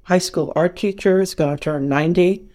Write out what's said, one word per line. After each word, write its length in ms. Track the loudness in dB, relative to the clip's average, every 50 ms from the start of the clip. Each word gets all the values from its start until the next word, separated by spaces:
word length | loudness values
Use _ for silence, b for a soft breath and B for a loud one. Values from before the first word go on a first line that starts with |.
| _
high 140 | 0 2 2
school 340 | 2 0 -4 -4 -4 -2 0
art 200 | 0 0 0 -2
teacher 440 | -4 -4 -4 -4 -2 0 2 2 2
is 140 | 2 0 -2
gonna 220 | -2 -2 -2 -2 -4
turn 300 | -4 -4 -4 -2 -2 0
ninety 580 | 0 0 2 2 2 4 2 2 2 -2 -6 b